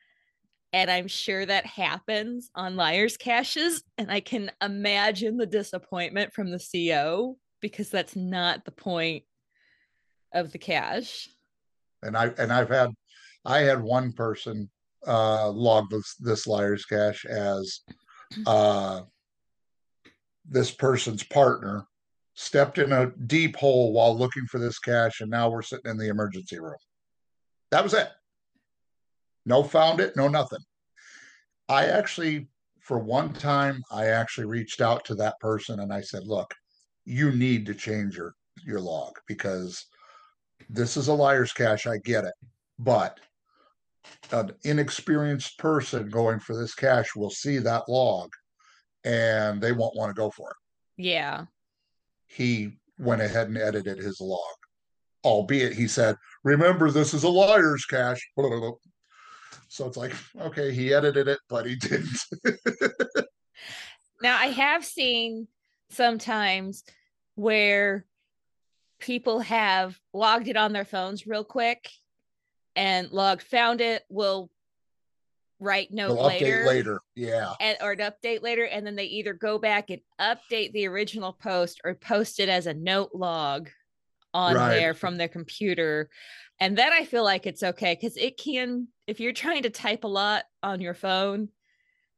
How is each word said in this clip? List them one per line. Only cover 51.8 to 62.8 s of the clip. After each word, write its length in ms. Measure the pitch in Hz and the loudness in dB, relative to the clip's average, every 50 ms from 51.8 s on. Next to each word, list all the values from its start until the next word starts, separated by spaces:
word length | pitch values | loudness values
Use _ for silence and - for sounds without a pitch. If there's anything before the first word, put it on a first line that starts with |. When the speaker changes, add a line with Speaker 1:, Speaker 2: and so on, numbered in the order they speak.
| _ _ _ _ _ _ _ _ _ | _ _ _ _ _ _ _ _ _
Speaker 2:
He 500 | _ - - 127 123 120 107 104 104 - _ _ _ _ - | _ -6 -2 0 0 0 0 -2 -6 -10 _ _ _ _ -4
went 220 | 139 120 117 110 107 | -2 0 0 2 0
ahead 240 | 104 107 117 117 | 0 0 0 -2
and 100 | 104 113 | -2 -2
edited 400 | 113 110 107 113 104 90 101 98 | -2 0 0 0 -2 -4 -6 -6
his 220 | 92 95 101 95 - | -6 -8 -8 -8 -8
log, 340 | 95 95 95 87 85 82 - - _ _ _ _ _ _ _ _ _ _ _ _ - | -6 -6 -4 -6 -6 -8 -12 -16 _ _ _ _ _ _ _ _ _ _ _ _ 2
albeit 500 | 135 110 104 98 - 139 135 127 127 113 | 4 4 4 2 2 2 2 2 2 0
he 140 | 110 120 | 0 -2
said, 300 | 107 - 135 117 110 107 - - - - - - | 0 2 2 2 2 2 0 -6 -20 -12 -2 2
"Remember, 480 | 139 143 147 170 175 185 170 160 151 | 4 6 6 6 6 6 6 4 4
this 220 | 135 151 147 143 - | 6 4 2 2 2
is 80 | 147 147 | 2 2
a 60 | 175 | 4
liar's 560 | 175 185 196 196 214 208 170 156 147 127 - | 6 8 8 8 8 8 6 6 2 0 -2
cache." 360 | - 135 131 123 123 127 123 - - _ 139 139 127 117 117 113 117 117 - _ _ _ _ _ _ _ - - - - - - - - - - - | -2 -2 0 0 0 -2 -4 -8 -6 _ 0 0 0 0 -2 -4 -6 -6 -10 _ _ _ _ _ _ _ -20 -20 -20 -20 -20 -20 -20 -20 -20 -20 -16
So 140 | - - 135 | -12 -10 -8
it's 100 | 127 127 | -8 -8
like, 160 | 127 120 127 127 - - - - - | -8 -10 -10 -10 -12 -16 -16 -12 -10
okay, 320 | - 156 - 147 143 139 | -10 -8 -4 -4 -2 -2
he 220 | 127 123 127 131 139 | 0 0 2 4 4
edited 340 | 143 143 147 139 139 139 | 4 4 4 4 4 2
it, 120 | 139 139 - - | 2 0 -2 -4
but 180 | - 123 120 117 | -6 -4 -4 -4
he 100 | 123 127 | -4 -6
didn't. 320 | 123 - - 151 - 156 151 120 - - - - - - | -6 -4 -2 -2 -2 -2 -4 -6 -8 -8 -10 -8 -2 -2
<laughs> 800 | 247 - - - 240 240 - | -2 -2 0 -2 -4 -2 0